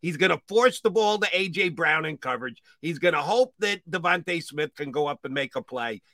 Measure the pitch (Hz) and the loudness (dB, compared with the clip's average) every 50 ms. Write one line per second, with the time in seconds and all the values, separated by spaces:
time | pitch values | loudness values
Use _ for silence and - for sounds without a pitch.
0 | 160 180 156 147 180 185 160 - - - 202 233 247 254 247 - - 220 180 220 | -8 -6 0 2 2 2 2 0 -2 0 2 4 4 4 4 2 0 0 2 2
1 | 214 208 214 202 202 196 180 185 196 185 147 196 190 180 135 160 165 151 156 156 | 2 2 2 2 0 0 0 0 -2 -2 0 0 0 0 0 0 2 2 2 2
2 | 160 156 147 - - 127 127 117 127 123 113 - _ _ _ _ 143 165 165 135 | 0 -2 -6 -6 -4 -4 -4 -4 -6 -8 -10 -12 _ _ _ _ -8 -8 -2 0
3 | 175 175 160 147 143 170 220 247 254 254 _ - 208 202 202 196 - 170 175 180 | 2 2 2 2 0 2 2 2 2 2 _ -2 -2 -2 -2 -4 -6 -6 -4 -2
4 | 165 175 180 175 160 185 175 165 - - 147 147 156 147 - - 151 139 127 151 | 0 2 0 0 0 -2 -4 -4 -6 -6 -6 -4 -4 -4 -6 -8 -10 -4 -2 -2
5 | 147 147 139 - - 135 135 143 135 123 - 131 - - 131 123 117 117 110 101 | -2 -2 -2 -6 -8 -6 -4 -4 -4 -4 -6 -8 -8 -6 -6 -6 -4 -6 -6 -8
6 | - _ | -12 _